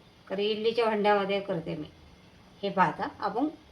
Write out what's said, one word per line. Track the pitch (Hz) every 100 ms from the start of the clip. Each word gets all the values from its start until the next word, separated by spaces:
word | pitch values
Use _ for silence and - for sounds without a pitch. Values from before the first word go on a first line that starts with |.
| - - -
कारण | 190
इडलीच्या | 208 214 220 226
भांड्यामध्ये | 226 214 202 208 190 202
करते | 190 175 175 160
मी. | 151 - - - - - - -
हे | 202
पहा, | 180 170
आता | 147 233 -
आपण | 214 208 302 - -